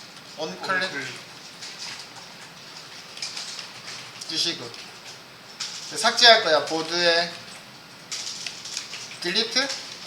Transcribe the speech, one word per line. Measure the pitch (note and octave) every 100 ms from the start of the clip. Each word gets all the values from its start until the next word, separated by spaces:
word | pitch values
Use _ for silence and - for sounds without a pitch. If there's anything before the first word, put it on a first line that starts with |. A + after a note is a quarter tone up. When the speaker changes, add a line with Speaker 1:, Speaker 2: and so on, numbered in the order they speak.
| - - - -
Speaker 1:
온클릭 | D#3+ F#3 - F#3
Speaker 2:
온클릭. | F#3 C#3+ C3 B2 - - - - - - - - - - - - - - - - - - - - - - - - - - - - - - -
Speaker 1:
주시고. | D#3+ E3+ C3+ A#2+ - - - - - - - - - - - - D3+
삭제할 | A3+ - A#3+ A3
거야. | F3 D3+ C#3+
보드에 | D#3+ D#3+ E3+ F3 E3+ E3+ - - - - - - - - - - - - - - - - - - -
딜리트? | F3 F#3 A3+ B3+ C#4 - - -